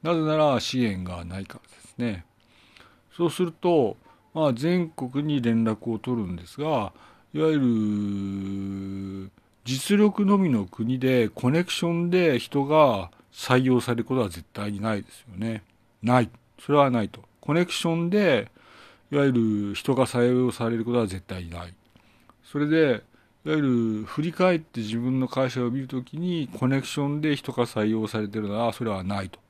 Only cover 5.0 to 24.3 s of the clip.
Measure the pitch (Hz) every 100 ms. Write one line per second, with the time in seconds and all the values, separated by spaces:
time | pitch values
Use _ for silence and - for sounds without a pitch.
5 | 127 131 151 143 117 113 113 110 - 110
6 | - 120 98 87 87 - 151 143 98 -
7 | - _ _ 147 160 156 127 113 107 104
8 | 104 101 98 98 95 98 98 98 98 98
9 | 98 98 95 _ _ _ 120 131 - 202
10 | 208 196 196 202 185 120 98 - 113 127
11 | 131 127 110 - 123 156 175 - 170 170
12 | 175 180 170 123 - 143 139 156 147 104
13 | 87 _ _ - - 127 131 123 - 117
14 | 113 131 104 85 - - 104 101 107 104
15 | - - - 92 110 110 _ _ _ _
16 | 110 127 113 - _ _ - 143 139 123
17 | 101 - - _ - 156 175 - 170 165
18 | 170 208 196 123 - _ - - - -
19 | _ 143 139 123 113 104 101 98 - 131
20 | 123 123 120 123 127 - 117 117 113 120
21 | 107 92 - 92 87 85 87 90 _ _
22 | _ _ _ _ - 143 147 160 151 110
23 | - _ _ _ - 156 143 120 113 107
24 | 110 - 160